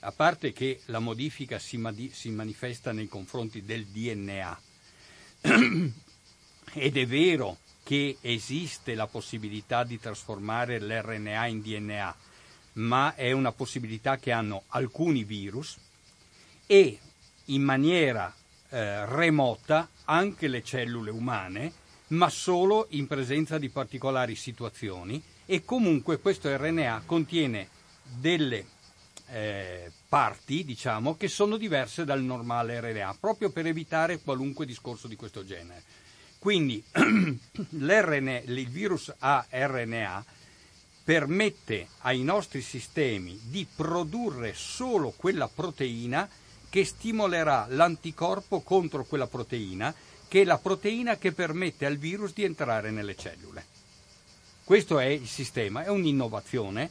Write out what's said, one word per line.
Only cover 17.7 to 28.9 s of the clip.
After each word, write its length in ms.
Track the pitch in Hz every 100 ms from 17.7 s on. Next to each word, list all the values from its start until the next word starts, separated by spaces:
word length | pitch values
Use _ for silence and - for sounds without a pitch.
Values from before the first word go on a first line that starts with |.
| 135 147 180 147 113 90 - _ _ _
eh, 360 | 131 107 101 104
remota 840 | 135 165 151 131 110 - 156 165 - -
anche 420 | 156 202 185 156
le 160 | 123
cellule 480 | - 131 117 120 107
umane, 640 | 110 123 113 92 95 147 - - - _
ma 200 | 160 175
solo 580 | - - 175 190 214 220
in 160 | 151 135
presenza 500 | 143 123 143 156 156
di 120 | 139
particolari 680 | 143 127 135 135 135 123 90
situazioni, 840 | - 120 117 - 104 92 90 135 - - -
e 200 | 185 -
comunque 540 | 254 214 151 117 156
questo 360 | 202 190 147 139
R 160 | 151
N 80 | 165
A 220 | 139 110 110
contiene 600 | 170 151 170 147 110 92 - - -
delle, 600 | - 123 143 175 147 113 - - -